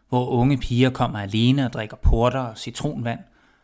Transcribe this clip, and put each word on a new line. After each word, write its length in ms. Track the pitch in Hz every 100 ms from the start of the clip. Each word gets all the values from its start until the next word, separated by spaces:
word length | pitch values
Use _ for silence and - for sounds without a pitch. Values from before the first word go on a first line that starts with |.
| _
hvor 180 | 127 123
unge 300 | 123 127 139
piger 320 | - 120 131
kommer 300 | 127 123 107
alene 460 | 101 107 120 143 127
og 80 |
drikker 240 | 117 110 -
porter 420 | - 113 120 131
og 180 | 123 113
citronvand, 600 | - - 151 139 120 - - _ _ _